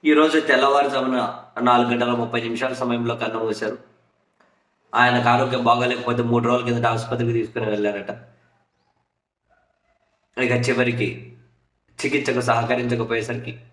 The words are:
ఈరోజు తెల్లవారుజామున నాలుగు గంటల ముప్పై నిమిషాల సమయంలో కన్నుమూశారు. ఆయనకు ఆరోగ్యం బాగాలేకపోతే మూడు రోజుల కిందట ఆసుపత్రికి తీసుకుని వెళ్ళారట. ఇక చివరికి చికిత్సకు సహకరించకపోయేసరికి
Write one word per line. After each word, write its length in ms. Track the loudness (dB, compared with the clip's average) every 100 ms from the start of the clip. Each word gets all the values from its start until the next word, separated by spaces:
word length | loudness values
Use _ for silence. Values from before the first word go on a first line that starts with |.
| 4
ఈరోజు 340 | 6 6 4
తెల్లవారుజామున 1040 | 2 4 4 4 2 0 0 0 -2 -6 -12 -4
నాలుగు 280 | 2 4 4
గంటల 220 | 0 0
ముప్పై 300 | -2 -2 -4
నిమిషాల 320 | -4 -4 -4
సమయంలో 420 | -4 -4 -2 -2 -4
కన్నుమూశారు. 640 | -4 -4 -4 -2 -4 -6 -14 _ _ _ _ _ _ _ _ _ _ 2
ఆయనకు 340 | 4 4 4
ఆరోగ్యం 340 | 2 2 0
బాగాలేకపోతే 600 | 2 2 2 -2 -2 -2
మూడు 240 | 2 2 2
రోజుల 180 | 0 0
కిందట 200 | 0 0
ఆసుపత్రికి 480 | -2 -4 -2 0
తీసుకుని 320 | 0 -2 -4 -2
వెళ్ళారట. 440 | 0 -2 -2 -8 -12 -14 _ _ _ _ _ _ _ _ _ _ _ _ _ _ _ _ _ _ _ _ -4
ఇక 300 | 0 0 0
చివరికి 680 | 0 -2 -2 -4 -6 -16 -20 _ _ _ _ _ -8 -4
చికిత్సకు 360 | -2 0 -2
సహకరించకపోయేసరికి 1200 | 0 0 0 -2 -2 -2 -2 -4 -4 -8 -10 -16 -20